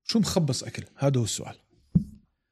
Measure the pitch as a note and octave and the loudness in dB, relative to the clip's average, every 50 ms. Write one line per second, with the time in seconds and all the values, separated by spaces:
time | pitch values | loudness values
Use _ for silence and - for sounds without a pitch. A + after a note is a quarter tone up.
0 | _ - - A#3 F3 - - F#3+ D#3+ C3+ B2+ - - A#2 - - G2+ - _ - | _ -2 0 0 2 2 2 2 2 2 0 -2 -6 -10 -12 -12 -14 -14 _ 0
1 | C#3 C#3 C#3 B2 A2+ G2 - - - - - - _ _ _ _ _ _ - - | 0 2 2 2 0 -2 -4 -8 -8 -12 -14 -18 _ _ _ _ _ _ 2 2
2 | - - - - _ _ _ _ _ _ | 2 0 -16 -20 _ _ _ _ _ _